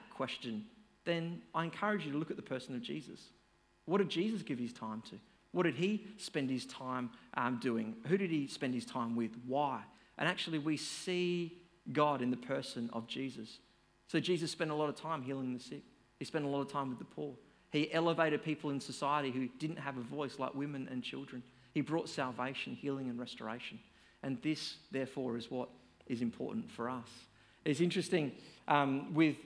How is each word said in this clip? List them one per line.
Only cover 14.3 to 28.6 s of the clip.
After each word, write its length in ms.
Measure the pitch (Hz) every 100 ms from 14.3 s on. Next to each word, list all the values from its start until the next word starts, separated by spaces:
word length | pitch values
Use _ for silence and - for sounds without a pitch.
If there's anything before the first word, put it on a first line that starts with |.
| 180 160
spent 200 | - 156
a 40 |
lot 140 | 151 151
of 80 | -
time 260 | 156 156
healing 320 | 127 135 127
the 60 | 123
sick. 220 | - 143 - - _ -
He 60 |
spent 200 | 143 156
a 40 | 143
lot 120 | 139
of 100 | 139
time 180 | 143 135
with 100 | 117
the 60 |
poor. 300 | - - 147 123 - - -
He 220 | 147 151
elevated 500 | 165 165 165 160 147
people 280 | 160 147 147
in 100 | 139
society 500 | - 123 139 147 135
who 180 | 127 123 131
didn't 200 | 156 165
have 180 | 139 131
a 60 |
voice, 360 | 117 143 139 -
like 160 | 131
women 340 | 139 147 139 131
and 120 | 127
children. 400 | - 135 139 127 - - -
He 80 | 156
brought 280 | 135 165 165
salvation, 680 | - 131 117 127 135 -
healing, 340 | 127 143 135 127
and 100 | 120
restoration. 600 | 123 - 110 120 - 113 - - - -
And 200 | - -
this, 340 | 156 151 - - -
therefore, 460 | 135 127 143 127 120
is 140 | -
what 180 | 127 123 - - - -
is 120 | 120
important 500 | 117 - 123 110 -
for 200 | - 120
us. 180 | 127 117 - - - - -
It's 160 | 156 143
interesting, 520 | 175 190 - 180 139 - - -